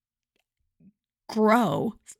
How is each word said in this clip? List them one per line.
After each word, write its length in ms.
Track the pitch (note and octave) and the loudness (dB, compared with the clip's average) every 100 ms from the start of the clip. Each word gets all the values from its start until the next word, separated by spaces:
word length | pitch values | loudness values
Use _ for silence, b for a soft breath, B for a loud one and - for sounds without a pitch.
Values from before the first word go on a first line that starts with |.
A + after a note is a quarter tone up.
| _ _ _ _ _ _ _ _ G3 _ _ _ - | _ _ _ _ _ _ _ _ -20 _ _ _ -8
grow, 640 | A3 G#3+ A#3 G3 D#3 A3+ - - | 0 2 2 0 -2 -4 -8 -18